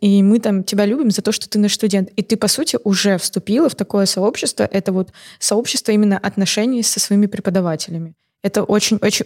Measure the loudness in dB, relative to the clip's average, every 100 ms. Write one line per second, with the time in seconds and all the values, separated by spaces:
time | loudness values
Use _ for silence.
0 | 2 4 6 4 2 0 0 0 2 2
1 | 0 0 -2 -4 -2 0 0 0 0 0
2 | 0 -4 -2 0 0 -2 -2 -2 0 0
3 | 2 0 -2 -6 -2 2 2 0 -2 0
4 | 0 0 -2 -2 -4 -2 -2 -2 -2 -2
5 | -4 -8 -20 -8 -2 -2 -2 -4 0 2
6 | 2 2 -2 -2 -2 0 -2 0 -2 -2
7 | 0 2 2 -2 -2 0 0 -4 -6 -10
8 | -10 -16 _ _ -4 -2 0 0 2 0
9 | 0 -2